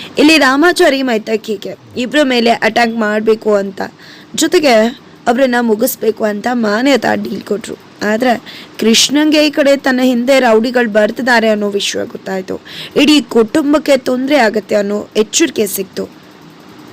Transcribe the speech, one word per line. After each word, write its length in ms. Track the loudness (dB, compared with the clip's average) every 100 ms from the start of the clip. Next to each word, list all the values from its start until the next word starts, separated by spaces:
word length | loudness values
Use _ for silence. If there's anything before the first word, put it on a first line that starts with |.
| -10 2
ಇಲ್ಲಿ 200 | 4 4
ರಾಮಾಚಾರಿ 640 | 4 4 2 4 2 2
ಮತ್ತೆ 360 | -2 -2 -2 -6
ಕೆ 180 | -4 -8
ಕೆ 200 | -10 -14 -12 -8
ಇಬ್ರ 220 | -2 0
ಮೇಲೆ 280 | 0 2 0
ಅಟ್ಯಾಕ್ 420 | 0 0 0 0
ಮಾಡ್ಬೇಕು 600 | 0 -2 0 0 0 0
ಅಂತ, 280 | 0 -2 -8 -12 -12 -20 -20 -14 -4
ಜೊತೆಗೆ 720 | 0 2 4 4 2 -2 -16 -8 -2
ಅವ್ರನ್ನ 280 | 0 2 0
ಮುಗಿಸ್ಬೇಕು 640 | 0 0 -2 -2 -4 -2
ಅಂತ 240 | -4 -4 -4
ಮಾನ್ಯತಾ 640 | -2 -2 0 2 0 0 -4
ಡೀಲ್ 260 | -4 -10
ಕೊಟ್ರು. 340 | -6 -8 -8 -14 -18 -8
ಆದ್ರೆ 340 | -4 0 0 -2 -6 -20 -20 -2
ಕೃಷ್ಣಂಗೆ 680 | 2 2 2 0 2 2 2
ಈ 20 |
ಕಡೆ 280 | 2 2 2
ತನ್ನ 220 | 0 0
ಹಿಂದೆ 360 | 0 0 2 2
ರೌಡಿಗಳು 500 | 4 2 2 0 0
ಬರ್ತಿದ್ದಾರೆ 600 | 2 0 0 0 2 2
ಅನ್ನೋ 200 | 0 -2
ವಿಷಯ 360 | -4 -4 -6 -8
ಗೊತ್ತಾಯ್ತು. 560 | -10 -8 -8 -8 -12 -12 -16 -4 0
ಇಡೀ 260 | 4 2
ಕುಟುಂಬಕ್ಕೆ 760 | 2 0 2 0 0 0 2 0
ತೊಂದ್ರೆ 380 | 0 -4 0 2
ಆಗತ್ತೆ 400 | 2 0 -2 -2
ಅನ್ನೋ 320 | -2 -4 -4 -2
ಎಚ್ಚರಿಕೆ 500 | -2 0 -2 -2 -4
ಸಿಕ್ತು. 420 | -4 -8 -10 -12 -14 -20 -20 -20 -20 -20 -20 -20